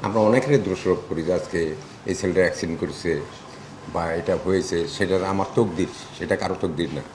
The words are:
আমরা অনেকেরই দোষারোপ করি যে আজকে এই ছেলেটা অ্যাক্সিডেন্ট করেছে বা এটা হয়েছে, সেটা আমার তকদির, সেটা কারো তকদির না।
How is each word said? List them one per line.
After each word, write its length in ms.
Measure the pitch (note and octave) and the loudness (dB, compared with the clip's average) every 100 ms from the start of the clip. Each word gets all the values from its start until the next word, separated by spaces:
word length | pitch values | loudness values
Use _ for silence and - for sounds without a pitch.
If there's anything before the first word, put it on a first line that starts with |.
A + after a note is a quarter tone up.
| A2 | 2
আমরা 140 | A2 G#2+ | 4 6
অনেকেরই 320 | B2+ C#3+ C#3 F#2+ | 6 4 2 2
দোষারোপ 340 | F#2 F#2+ F2+ - | 0 2 2 0
করি 120 | D#2+ E2 | -4 0
যে 40 | F2 | 0
আজকে 200 | - F2 E2 D2+ - - - | 0 -2 -2 -4 -12 -10 -4
এই 40 | F#2 | 0
ছেলেটা 240 | F#2+ F2 F2 | 2 4 4
অ্যাক্সিডেন্ট 320 | - F2 E2 | 2 -4 -2
করেছে 300 | E2+ - F2 D2+ - - - - - - - | -4 -4 -2 -2 -4 -14 -16 -16 -16 -16 -6
বা 100 | F2 E2 E2+ | -4 -2 0
এটা 140 | E2+ E2+ | 0 0
হয়েছে, 340 | F#2 F#2+ F2 E2+ E2 | 2 2 2 -2 -2
সেটা 200 | - F#2+ F#2+ F#2+ | -2 0 2 2
আমার 160 | G2 F#2+ - | 0 0 2
তকদির, 340 | G#2 D#2+ E2+ - - - | 2 2 -2 -4 -16 -10
সেটা 180 | E2 F#2+ | -2 0
কারো 140 | F#2 F#2 | 0 -2
তকদির 280 | F#2 D2 D#2 D2 | -2 -2 -4 -4
না। 60 | - | -8